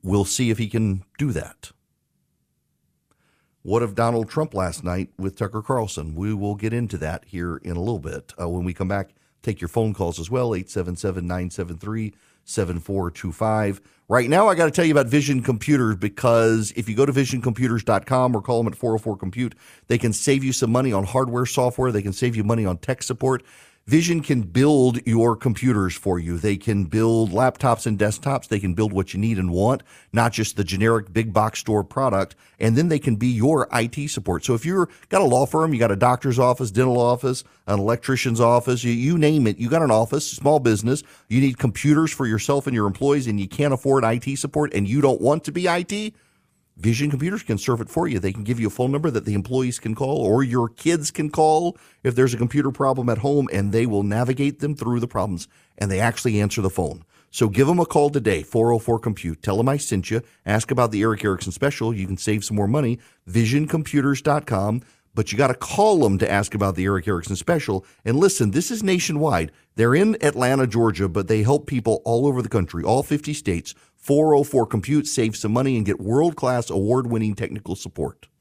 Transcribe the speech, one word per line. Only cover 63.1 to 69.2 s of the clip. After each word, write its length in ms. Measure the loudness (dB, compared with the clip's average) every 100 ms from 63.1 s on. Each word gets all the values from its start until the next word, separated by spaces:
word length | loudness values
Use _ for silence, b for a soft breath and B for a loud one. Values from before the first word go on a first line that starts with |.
| b -4
vision 420 | 0 2 2 0
computers 540 | -2 0 0 2 0
dot 240 | 0 -2 0
com. 380 | -2 0 -2 b b b -4
But 160 | -4
you 60 | 2
gotta 180 | 2 2
call 460 | -4 2 4 6
them 180 | 4 2
to 120 | 2
ask 220 | 0 -2
about 220 | -2 -2 0
the 100 | 0
Erick 220 | 0 -2
Erickson 280 | -4 -4 -6
special. 520 | -2 -2 0 -4 b b -2
And 140 | 2
listen, 320 | 2 4 0
this 180 | 0 -2
is 140 | -4
nationwide. 680 | 0 0 0 -2